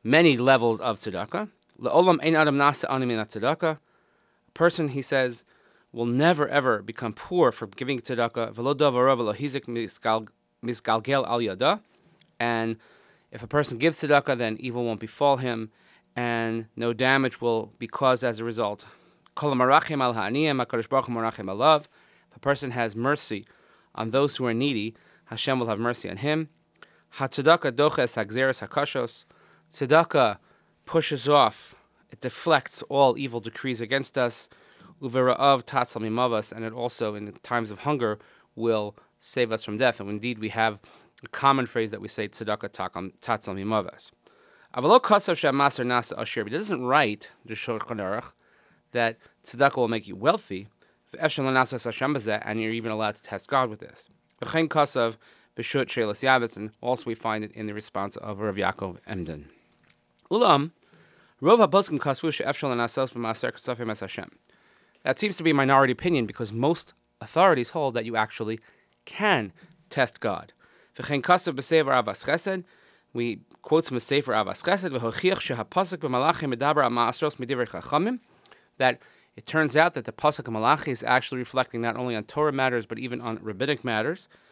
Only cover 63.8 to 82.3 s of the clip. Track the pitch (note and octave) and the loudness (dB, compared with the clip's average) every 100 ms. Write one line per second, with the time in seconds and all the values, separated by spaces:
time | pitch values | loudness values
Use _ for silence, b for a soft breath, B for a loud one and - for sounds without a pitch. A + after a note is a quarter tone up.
63.8 | A2+ G#2+ F#2+ - F#2 _ b b b b | -6 -6 -8 -10 -14 _ b b b b
64.8 | b b - C3 G#3 F#3+ D#3+ C#3+ C3+ C3+ | b b -4 -2 -2 0 2 4 6 6
65.8 | C3+ B2 F3+ D#3+ A2 - A2 A2+ C#3 E3+ | 6 2 0 0 -2 -6 -8 -2 0 0
66.8 | - _ _ _ G#2 D#3+ F#3+ D3 A#2+ E3+ | -4 _ _ _ -4 4 6 4 0 -4
67.8 | C#3 A#2 A2+ A2+ A2 - G#2+ A2 b b | -4 -4 -2 -2 -2 -4 -6 -8 b b
68.8 | b b - - G#3 D#3+ G2+ b b b | b b -18 -2 2 2 0 b b b
69.8 | _ - B2+ - A2+ F2 D#2 _ b b | _ 0 0 0 -4 -4 -8 _ b b
70.8 | b - A#2 C#3+ B2 F3+ F3+ C3+ C3 D#3+ | b -14 -4 -2 2 2 2 -6 2 2
71.8 | C3+ C3 G#2+ G2 - D#3+ - F#3+ F3 b | 4 2 0 -4 -4 -2 -2 -6 -8 b
72.8 | b b b B2 A#2+ G#2 - _ - D#3+ | b b b -4 -4 -6 -12 _ 0 2
73.8 | D#3+ B2 - C#3+ C#3+ A2 G2 - - F#3+ | 2 -4 0 0 2 0 0 -2 -2 0
74.8 | F3+ C3 A#2 A2 F#3 F#3 - A#2+ A2 - | -2 -4 -4 -2 0 0 -2 -6 -2 -2
75.8 | F#3 E3+ D3+ B2 D3 E3+ D3 A#2+ C#3 D3+ | -2 -4 -4 0 2 0 -2 0 2 4
76.8 | B2+ A#2+ A#2 A#2+ D3+ - B2 C3 A#2 F2 | 2 2 0 0 -4 -4 -4 -2 -4 -6
77.8 | - C#3+ G3 B3 b b b b b - | -2 0 0 -4 b b b b b 0
78.8 | C3 A#2+ b b b - - D#3 D#3 C3+ | 0 0 b b b -18 -4 0 2 4
79.8 | E3+ D3 A#2 - D3+ D3 A#2+ A2 A2+ D3 | 2 0 -10 -2 0 0 -4 0 2 2
80.8 | - B2 A#2 B2+ - B2+ B2 C3 B2+ A#2 | 0 -6 0 0 0 -6 -4 -2 -2 -2
81.8 | A#2 A2+ B2 A2+ G2+ | -4 -2 -4 -4 -4